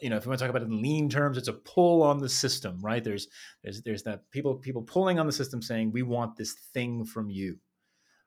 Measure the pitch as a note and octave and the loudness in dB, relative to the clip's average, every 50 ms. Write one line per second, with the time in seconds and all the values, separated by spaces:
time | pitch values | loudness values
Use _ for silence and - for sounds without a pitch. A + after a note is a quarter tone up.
0 | C#3+ B2 A2 G#2+ A#2 B2 C3 B2 C3 B2 B2 B2 A2+ A2 A2 G#2+ A#2 C#3+ D3+ D3+ | -2 -2 -2 0 0 -2 -2 0 0 0 0 -2 -2 -2 -2 0 0 2 2 2
1 | D3+ C#3+ A#2 C#3+ C#3+ C#3+ C3 B2+ B2 B2 - - - - - F#3 F3 F3 E3+ E3 | 2 2 2 2 2 2 0 -2 -4 -4 -6 -6 -10 0 4 6 6 8 8 8
2 | D#3 D3 C#3+ C#3+ C#3 C3 - - - B2+ - - - G2 F2+ F2+ G2+ G#2+ A2+ A#2+ | 8 6 6 4 0 -2 0 0 0 0 0 -2 -4 -6 -8 -6 -4 -2 -2 0
3 | A2+ A2+ G2+ G2+ - - - - - - - _ - G2+ G2 A2 - A#2 G#2+ G2 | 0 -2 -4 -4 -6 -10 -14 -20 -20 -20 -20 _ -12 -12 -12 -8 -6 -6 -6 -6
4 | - A2+ G2+ G2 - _ - B2 A#2+ C#3 C3+ C3 - C3 B2+ A#2 A2 - - F3+ | -6 -8 -8 -8 -12 _ -8 -4 -2 -2 -2 -2 -4 -8 -6 -6 -6 -2 0 2
5 | F#3+ F#3 F3+ E3 D#3+ D3+ C#3 - C3 - C3 A#2+ A2 - A#2 A2+ A2 A2 G#2+ B2 | 4 4 4 2 2 2 0 -2 -4 -4 -6 -6 -6 -4 -2 0 0 0 0 0
6 | B2+ A#2+ A#2+ A#2+ A#2 A2+ A2+ - A2 - - - - - - C3 A#2+ B2 A#2+ A#2 | -2 0 0 -2 -2 -4 -6 -8 -8 -8 -10 -12 -16 -8 -6 -4 -4 -2 -4 -4
7 | A2 A2 - A2+ G#2+ G2+ G2 F#2+ F#2+ F#2 E2 - _ _ _ _ _ _ _ _ | -6 -6 -6 -6 -6 -6 -4 -4 -4 -6 -6 -10 _ _ _ _ _ _ _ _
8 | _ _ _ _ _ | _ _ _ _ _